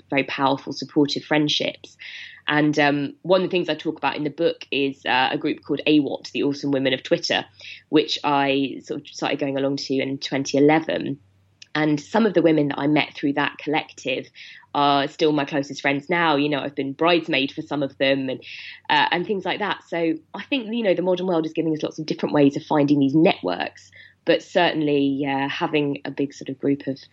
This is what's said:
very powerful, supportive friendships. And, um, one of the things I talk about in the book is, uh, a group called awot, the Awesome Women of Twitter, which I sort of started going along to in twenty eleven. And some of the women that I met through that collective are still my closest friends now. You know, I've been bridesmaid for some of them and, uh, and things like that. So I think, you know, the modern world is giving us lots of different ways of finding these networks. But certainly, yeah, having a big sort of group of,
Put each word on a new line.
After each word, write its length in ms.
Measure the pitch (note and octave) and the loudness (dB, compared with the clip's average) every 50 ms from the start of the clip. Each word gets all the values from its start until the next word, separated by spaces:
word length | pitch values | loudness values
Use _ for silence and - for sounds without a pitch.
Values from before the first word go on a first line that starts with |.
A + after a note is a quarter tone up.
| _ - | _ -4
very 140 | D3 C#3 C3+ | -2 -2 -2
powerful, 480 | - - - C#3 C3+ C#3 C3+ - - | -2 -2 0 2 0 0 0 -4 -10
supportive 520 | C#3 - C#3 C3+ - D#3 C#3+ C#3+ - B2 - | -10 -10 -10 -2 2 2 2 2 0 -6 -2
friendships. 720 | - D#3 D3+ D3+ D3 D3 - - - - - - - - _ - - - - - - - - - - | 0 0 2 2 2 0 -2 -2 -4 -6 -8 -20 -20 -20 _ -18 -18 -16 -16 -16 -18 -20 -12 -4 -2
And, 300 | D3 D3+ D3+ D3+ D3 D3+ | 2 2 4 4 4 4
um, 380 | D3 C#3+ C#3+ D3 C#3+ - - _ - | 4 2 2 0 -2 -4 -8 _ 0
one 180 | E3 F#3+ F#3 | 2 2 2
of 80 | F3+ D3 | 2 2
the 20 | |
things 180 | F#3 F3+ D#3+ D#3 | 0 -2 0 -2
I 40 | D3+ | -4
talk 240 | D#3 - D#3 D#3 - | -4 -4 -6 -6 -2
about 200 | - C#3 - - | -4 -4 -2 -2
in 60 | D3+ | -4
the 60 | D3 | -4
book 380 | - - E3+ D#3+ - - - - | -2 0 0 0 0 -2 -8 -6
is, 340 | - C#3 C#3 C#3 C3+ - - | -4 -2 -2 -2 -4 -6 -2
uh, 260 | - B2 B2+ C3 - | 0 2 2 2 2
a 60 | - - | 0 -2
group 260 | - D3 - - _ | -2 -4 -4 -4 _
called 180 | - D3 C#3 - D3+ | -6 -4 -2 2 4
awot, 440 | D#3 D3+ C#3 A#2+ - - - - | 4 4 4 2 -4 -8 -10 -8
the 120 | - B2 G#2 | -4 -2 -2
Awesome 260 | C#3+ C#3 - D3+ C#3 | -2 -2 -2 -2 -2
Women 240 | C#3 C3 C3+ C3 C3 | 0 0 2 0 -2
of 80 | B2+ | -2
Twitter, 420 | - - E3+ F3 - - G2 F#2 - - _ _ - - - - _ - | 0 -2 -2 -2 0 -2 -2 -2 -2 -4 _ _ -20 -18 -18 -20 _ 2
which 300 | - - - - - - - | 2 2 2 2 -4 -4 0
I 580 | D3 D3 C#3 C#3 C#3 C3+ C#3 C#3 B2 - - - | 0 2 2 2 2 2 0 0 -2 -4 -10 -10
sort 180 | - - C#3+ | -8 -10 -10
of 60 | - - | -10 -12
started 320 | - - D#3+ - C#3+ C#3 | -10 -6 -4 -4 -2 -2
going 180 | D3 C#3 C3+ C3+ | -2 -2 -2 -2
along 200 | C#3 C#3 C#3 C#3 | -2 -2 -2 -4
to 180 | - - C3+ | -4 -4 -2
in 240 | C3+ C3 C3+ C#3 C#3 | -2 -2 -2 -4 -6
twenty 400 | - - D3 C3+ C#3 - - C#3 | -6 -4 -4 -4 -4 0 2 4
eleven. 580 | C#3+ D3 D#3 D#3+ D#3+ - F2 - - - C#3+ - _ _ _ _ _ _ _ _ - _ - | 6 6 6 4 2 0 -4 -4 -4 -6 -6 -8 _ _ _ _ _ _ _ _ -20 _ -2
And 260 | D3+ D#3 D3+ D3+ D3 | 0 2 2 2 0
some 280 | - - - G#3+ A3+ G#3 | -2 -2 0 2 2 4
of 80 | E3+ | 2
the 80 | F3 D#3 | 4 4
women 240 | E3 D#3 D3+ D3 C#3+ | 4 4 4 2 0
that 100 | - - | -2 -2
I 80 | C#3 | 0
met 300 | D3 D3+ C#3+ - - - | 2 2 2 0 0 -4
through 180 | - - C#3+ C#3 | -4 -4 -2 0
that 240 | D3 C#3+ B2+ - - | 0 -2 -2 -4 -6
collective 680 | - D3+ D3 D3 - - - - - C3+ C3 - - - _ - - - - - - _ - | -6 -4 -2 -2 -4 -6 -14 -12 -6 -6 -6 -6 -6 -12 _ -20 -20 -20 -20 -20 -20 _ -2
are 320 | C#3+ C#3+ C#3+ C#3+ C#3 C3+ C#3+ | 0 2 4 4 2 0 -2
still 240 | - - E3 D3+ | -2 0 2 2
my 140 | D3+ D3 C#3 | 2 2 -2
closest 360 | C#3 C#3+ C#3 C#3 C#3+ C#3 - | -2 -2 -4 -4 -4 -8 -4
friends 260 | - C#3+ C#3+ C#3 C#3+ - | -2 -2 -2 -2 -2 -2
now. 280 | F3 F3 E3+ D#3+ D3 | -2 0 2 2 2
You 140 | C#3 C#3+ D3 | 2 2 0
know, 100 | D3 C3+ | 0 -2
I've 160 | - C#3+ D3 | -4 -6 -6
been 180 | D3+ C3+ C3+ C3+ | -4 -6 -6 -2
bridesmaid 580 | - D#3+ E3+ F3 E3 D#3+ F3 D3+ C3+ C3+ C3+ | 0 2 4 4 2 2 0 0 0 0 -2
for 120 | - D#3 D3+ | -4 -10 -8
some 180 | - D3+ C#3+ | -6 -4 -4
of 160 | C#3 C#3 - - | -4 -4 -2 0
them 320 | C3+ C3+ C#3 C3+ C3+ C3 | 2 2 2 0 0 -4
and, 140 | B2+ B2 - - - - - - - - _ - | -6 -8 -10 -16 -16 -16 -16 -16 -18 -18 _ 0
uh, 160 | D3+ D3 - - | 2 2 2 2
and 140 | - F3 F3 | 0 -2 -2
things 180 | - G#3+ F#3+ - | -2 -4 -4 -2
like 160 | F3+ D3+ F#3 | -4 -4 -4
that. 220 | G#3 F#3 D3+ - - - | -2 -4 -4 -6 -8 -8
So 260 | F3+ E3+ E3+ D#3+ D#3+ D#3+ _ _ - | -4 -2 0 0 -2 -2 _ _ -16
I 80 | - - | -16 -6
think, 280 | - C#4+ C4 A3 G#3 | -4 -4 -4 -4 -4
you 120 | A3+ A#3+ A3 | -4 -2 0
know, 100 | F#3+ F3 | 2 2
the 80 | E3 | 2
modern 240 | F3 F#3 F3+ F3 F#3 | 2 0 0 0 0
world 220 | F#3 F3 D#3+ D#3+ D#3 | 0 0 0 0 -2
is 60 | - | -4
giving 200 | E3 D#3+ D#3+ D#3 | -2 -2 -2 -2
us 80 | D#3 | -2
lots 160 | E3 - - - | -4 -6 -6 -8
of 80 | D#3 | -6
different 300 | - E3 - - - - | -6 -4 -4 -4 0 4
ways 200 | D3 C#3+ C#3 - | 4 4 4 4
of 80 | - - | 0 -4
finding 360 | - D#3 D3+ C#3+ C#3+ D3 C#3+ | 0 2 2 4 4 4 4
these 160 | C#3 C3+ C#3+ | 4 4 4
networks. 760 | D#3+ D#3+ F#3+ - - - F2+ F2 - - - - - - - - - - - _ _ - | 6 4 4 2 0 -2 -4 -4 -2 -4 -6 -8 -14 -20 -20 -20 -20 -20 -20 _ _ 0
But 180 | - D#3+ - | 0 0 0
certainly, 760 | - - - F#3+ F3 D#3+ - D#3 D3+ D3 D3 C#3+ C#3 C#3 C#3 C3+ | 0 0 0 2 2 2 2 0 0 2 2 2 2 2 0 -2
yeah, 300 | D3 C#3 C#3 C3+ C#3 C#3 | -2 -2 -2 -2 -2 -4
having 520 | - - E3+ D#3 D#3 D3+ D3 C#3+ C#3+ - - | -4 -4 -4 0 0 0 0 0 -2 -4 -8
a 60 | C#3 | -12
big 220 | C#3 - C#3+ C3+ - | -4 -4 -4 -4 -4
sort 160 | - - - | -10 -10 -10
of 100 | C3 - | -10 -4
group 280 | - C#3+ C#3 C#3+ - C#3 | 0 0 0 0 -2 -8
of, 120 | C3 - - _ | -8 -8 -10 _